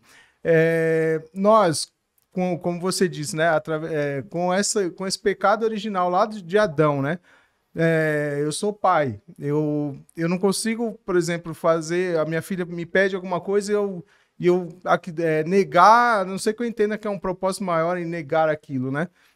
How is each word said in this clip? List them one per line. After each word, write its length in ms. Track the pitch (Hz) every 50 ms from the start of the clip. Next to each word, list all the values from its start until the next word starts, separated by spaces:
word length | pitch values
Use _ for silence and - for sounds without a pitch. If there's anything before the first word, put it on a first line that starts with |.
| - _ - - _ _ _ _ -
é, 760 | 165 165 160 160 165 165 165 160 160 160 160 160 160 160 156 160 - -
nós, 580 | 190 196 208 220 220 202 170 147 - - - _ _ _ _ _ _ _ _
com, 260 | _ 185 185 185 175 147
como 220 | - 175 175 170
você 280 | 170 185 180 - 202 175
disse, 260 | 147 151 147 135 -
né, 120 | 156 160 170
atra-, 400 | 156 156 - 156 156 156 160 165
é, 300 | 160 147 147 143 139 139
com 300 | 135 - - 170 175 180
essa, 380 | 180 196 208 - - 220 196 170
com 160 | 170 - 185
esse 120 | 190 185 -
pecado 460 | - 208 185 - - 196 214 214 226
original 460 | 220 220 208 196 220 202 185 180 180
lá 160 | 180 185 220
de, 160 | 226 220 214
de 160 | 175 165 180 208
Adão, 420 | 214 196 147 143 156 151 143 139
né? 160 | 135 143 175 - _ _ _ _ _ _ _ _ _ _ - 170
É, 600 | 165 165 165 160 156 156 151 147 147 147 143 143
eu 100 | 147 151
sou 200 | 156 - - 208
pai, 480 | 202 - - 190 180 160 147 131 107 101 - - - -
eu, 600 | 147 143 147 151 151 147 151 147 147 147 135 - - _ _
eu 120 | 165 165 170
não 80 | 180 175
consigo, 600 | 208 196 190 - - 220 226 220 240 226 208 - _
por 100 | - 185
exemplo, 380 | 180 165 165 175 170 170 170
fazer, 680 | 156 - - 170 165 165 160 156 170 175 185 185 170 156
a 60 | 156
minha 160 | 156 165 160
filha 240 | 160 - 196 175 180
me 220 | 165 175 170 170
pede 280 | 165 - 190 196 196 190
alguma 240 | 190 180 190 180 170
coisa 320 | 175 202 196 208 196 202
e 40 | 208
eu, 320 | 208 202 202 190 175 - _ _ _ _ _ _ -
e 80 | 160
eu 220 | 175 175 185 180 165 - -
aqui, 300 | - 147 170 175 - 185 156 160
é, 260 | 165 160 156 156 156
negar, 760 | 165 190 202 190 151 147 170 180 208 226 240 240 240 226 202
a 20 | 190
não 140 | 185 190 185
ser 160 | - 220 214
que 80 | -
eu 40 | 240
entenda 300 | 240 220 - 208 208 214
que 100 | 202 -
é 40 | 214
um 80 | 202 175
propósito 460 | - 190 180 185 185 185 190 - 202
maior 340 | 180 170 160 160 170 180 180
em 80 | 175
negar 420 | 165 170 170 156 135 160 160 160 156
aquilo, 420 | 151 151 - - 139 127 127 135
né? 180 | 135 143 170 175 _ _ _ _ _